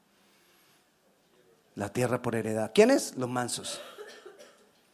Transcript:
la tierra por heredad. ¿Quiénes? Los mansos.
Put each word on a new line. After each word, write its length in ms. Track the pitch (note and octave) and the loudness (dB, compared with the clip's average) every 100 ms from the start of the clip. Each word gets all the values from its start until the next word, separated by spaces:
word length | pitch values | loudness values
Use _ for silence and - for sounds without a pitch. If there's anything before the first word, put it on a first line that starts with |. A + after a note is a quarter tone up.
| _ _ _ _ _ _ _ _ _ _ _ _ _ _ - _ _ | _ _ _ _ _ _ _ _ _ _ _ _ _ _ -20 _ _
la 160 | G2+ G2+ | -8 -4
tierra 320 | B2+ B2 A#2+ | 0 0 0
por 140 | A#2 A2+ | 0 0
heredad. 360 | A2 A2 A2 G3 | 0 -2 2 6
¿Quiénes? 400 | A#3+ C#4 - C3 | 6 6 0 -6
Los 120 | B2 | -4
mansos. 520 | B2 A#2+ - A#2+ - - - - - - - - - - _ _ | -2 -4 -6 -8 -10 -12 -16 -18 -18 -20 -20 -20 -20 -20 _ _